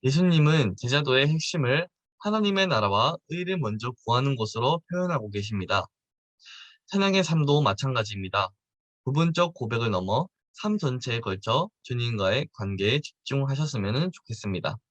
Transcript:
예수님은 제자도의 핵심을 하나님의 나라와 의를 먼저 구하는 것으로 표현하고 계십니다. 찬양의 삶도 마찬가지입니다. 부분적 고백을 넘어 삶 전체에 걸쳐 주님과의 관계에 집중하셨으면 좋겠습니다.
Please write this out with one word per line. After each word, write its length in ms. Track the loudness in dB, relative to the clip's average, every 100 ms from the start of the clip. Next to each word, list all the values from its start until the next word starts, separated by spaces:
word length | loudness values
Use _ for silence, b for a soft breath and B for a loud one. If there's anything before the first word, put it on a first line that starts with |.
예수님은 720 | 2 4 4 6 6 4 2 0
제자도의 520 | -2 0 2 4 4
핵심을 600 | 2 -2 -2 0 0 -2 _ _ _
하나님의 480 | -2 0 2 2 2
나라와 500 | 2 2 2 2 0 _
의를 280 | -8 -4 -2
먼저 340 | -2 -4 -6 -8
구하는 300 | 0 0 2
것으로 460 | 0 -4 0 0 0 _
표현하고 400 | -4 -2 -2 -4
계십니다. 560 | -6 -4 -4 -2 -2 -2 _ _ _ _ _ B B B B _
찬양의 360 | 0 2 2
삶도 400 | 2 2 4 4
마찬가지입니다. 880 | 2 0 -2 -2 -4 -6 -4 -2 -2 _ _ _ _ _
부분적 500 | -4 0 2 2 0
고백을 360 | -2 -4 -2 0
넘어 380 | 0 0 0 -2 _ _
삶 260 | -8 -4 -2
전체에 420 | -2 -4 -4 -4
걸쳐 480 | -4 -6 0 0 0 _
주님과의 680 | -6 -4 -2 0 2 2 -2
관계에 480 | -6 -6 0 2 0
집중하셨으면 1080 | -2 _ -4 -2 0 -2 -2 -2 -2 0 -2
좋겠습니다. 640 | -4 _ -10 -4 -4 -4 -8 _